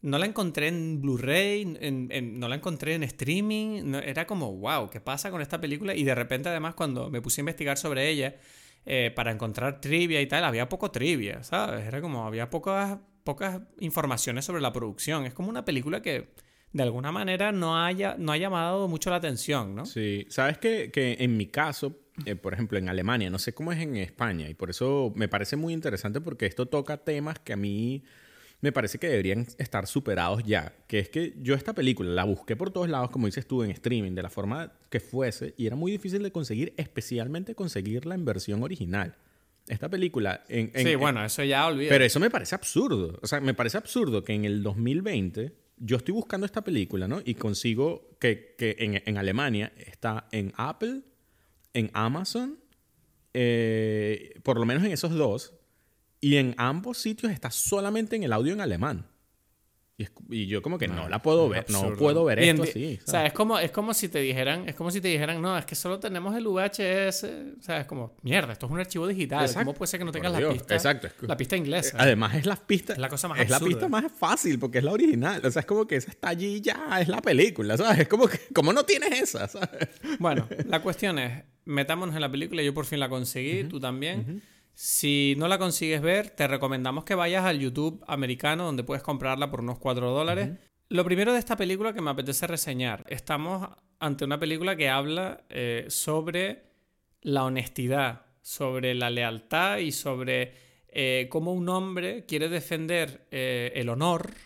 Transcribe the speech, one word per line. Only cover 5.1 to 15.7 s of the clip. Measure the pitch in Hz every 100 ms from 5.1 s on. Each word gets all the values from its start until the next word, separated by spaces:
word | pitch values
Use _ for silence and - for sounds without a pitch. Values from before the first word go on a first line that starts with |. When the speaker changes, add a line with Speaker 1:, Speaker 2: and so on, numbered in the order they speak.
| 139 202
Speaker 1:
con | 175
esta | 143 165
película?". | 165 147 202
Y | 190
de | 139
repente, | 120 120 131 151
además, | 170 156 165
cuando | 160 123 127
me | 127
puse | 120 -
a |
investigar | 143 165 143 139
sobre | 165 135 143
ella, | 156 131 135 - - - _ -
eh, | 135 120 120
para | 117
encontrar | 110 113 107 127 143
trivia | 139 160 175 156
y | 139
tal, | 143
había | 170 117 123
poco | 185 208
trivia, | - 135 160 101 -
¿sabes? | 123 175 214 110
Era | 107 135
como, | 165 131
había | 110 110 120
pocas, | 165 160 196 196 196 - _
pocas | - 139 196 185 220 -
informaciones | 170 151 147 120 - 120
sobre | 139 180
la | 135
producción. | 120 117 98 - 156 131
Es |
como | - 185
una | 233
película | 226